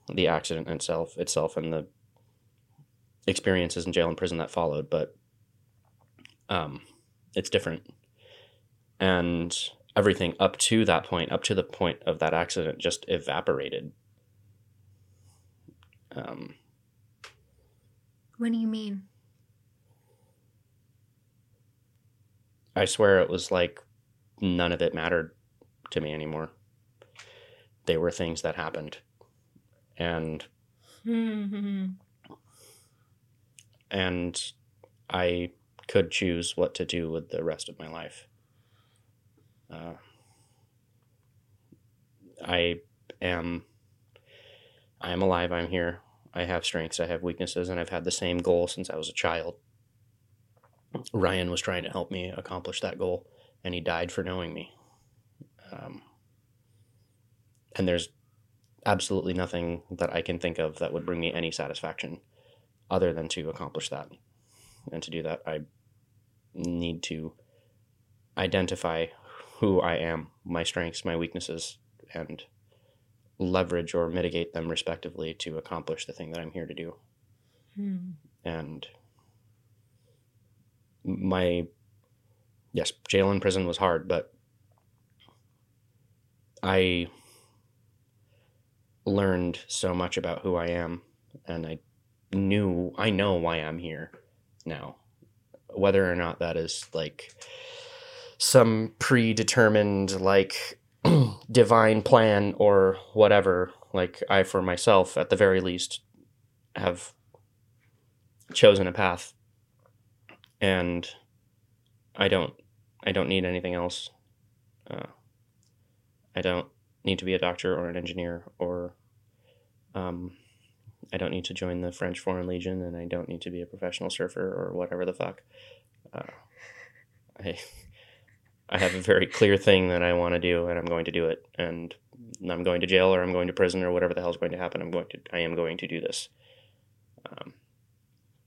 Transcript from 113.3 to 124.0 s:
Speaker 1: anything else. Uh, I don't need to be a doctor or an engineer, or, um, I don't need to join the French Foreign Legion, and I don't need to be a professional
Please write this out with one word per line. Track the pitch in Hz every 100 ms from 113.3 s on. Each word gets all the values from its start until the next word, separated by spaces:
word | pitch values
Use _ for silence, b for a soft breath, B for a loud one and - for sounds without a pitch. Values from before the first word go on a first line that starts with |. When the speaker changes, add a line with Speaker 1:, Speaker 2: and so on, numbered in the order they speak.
| 95 90
Speaker 1:
anything | 90 90
else. | 87 87 - - - _ _ _ _ _ _ -
Uh, | - - - _ _ _ _ _ _ _ _ _ _ _ -
I |
don't | 92 87 - _ _ _
need | 95 92
to | 92
be |
a | 92
doctor | 87 87 92 85
or | 87
an | 87
engineer, | 85 90 87 85 - -
or, | 87 87 87 - _ _ _ _ _ _ _ _ _ 95
um, | 90 87 90 b b b b b b - -
I | 92
don't | 90
need | 92 87
to |
join | 92 90 90
the | 90
French | - 90 87
Foreign | - 92 90
Legion, | 90 90 92
and | 90 85
I | 85
don't | 87 87
need | 87
to | 90
be | 87
a | 87
professional | 95 90 -